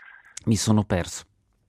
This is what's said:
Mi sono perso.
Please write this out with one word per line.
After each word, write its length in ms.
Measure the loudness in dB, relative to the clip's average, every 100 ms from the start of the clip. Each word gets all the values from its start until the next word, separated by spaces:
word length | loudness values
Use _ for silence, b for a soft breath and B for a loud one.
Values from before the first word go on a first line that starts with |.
| B B B B -2
Mi 100 | 0
sono 280 | 2 2
perso. 420 | 2 -2 -4 -10 -18 _ _ _